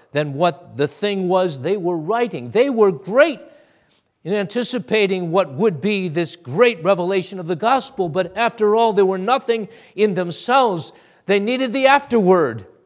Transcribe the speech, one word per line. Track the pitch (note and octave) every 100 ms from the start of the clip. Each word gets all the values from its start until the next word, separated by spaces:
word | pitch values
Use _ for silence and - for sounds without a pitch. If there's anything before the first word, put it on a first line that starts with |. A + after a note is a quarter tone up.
| _
than | C#3+ D3+
what | C3+ F3 F3 - A2
the | D3
thing | - G#3 G3 F3+
was | F#3 F#3 C#3
they | D3 G#3
were | F3 E3+
writing. | D#3 A#3 B3 D3 A#2+
They | G3+ C#4
were | A3+ G3+
great | D#3 - A#3+ E4 A#3 - - _ _ _ _ _ _
in | D#3+
anticipating | G#3 G3 A#3+ A#3+ B3 - G#3+ G3 F#3 E3+
what | F#3 E3+
would | C3 A3 D3+
be | G3 G3+ F#3
this | D#3 E3+ -
great | B2 D#3+ B3 F#3+
revelation | E3 F#3 F3+ F#3+ - F#3+
of | E3
the | D#3+
gospel, | A3+ C4 - - F3
but | E3+ F3 G3+
after | A#3 A#3 G#3 A3
all, | A3+
they | G3+
were | F#3+ F#3+
nothing | G3 C4+ - A3+ G3 - -
in | - G#3+
themselves. | F3+ F3 D3+ - C4 A#3+ E3+ - - _ _ -
They | G3+
needed | G#3 B3+ C4
the | C4+ C4
afterword. | C#4 C#4 A#3 F#3 F#3 C#3 A2 - _